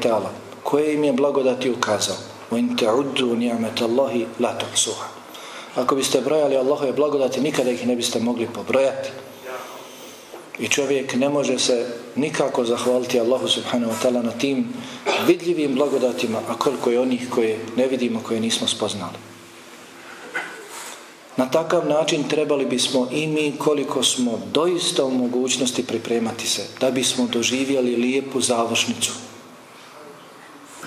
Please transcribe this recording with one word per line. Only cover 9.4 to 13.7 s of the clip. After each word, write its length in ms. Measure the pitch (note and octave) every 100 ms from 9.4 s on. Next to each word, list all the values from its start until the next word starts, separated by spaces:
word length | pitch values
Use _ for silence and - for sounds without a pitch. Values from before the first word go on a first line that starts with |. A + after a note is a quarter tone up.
| - - - - - - - - - - - -
I 80 | A2
čovjek 480 | - C3+ C#3 C3 C3
ne 140 | C#3+
može 300 | D3 B2+ B2
se 280 | - B2 A#2 - - -
nikako 500 | D3+ D3 C#3 - A#2
zahvaliti 540 | A#2 B2 B2 A#2+ B2
Allahu 280 | A2+ B2+ A#2
subhanahu 440 | A#2 A2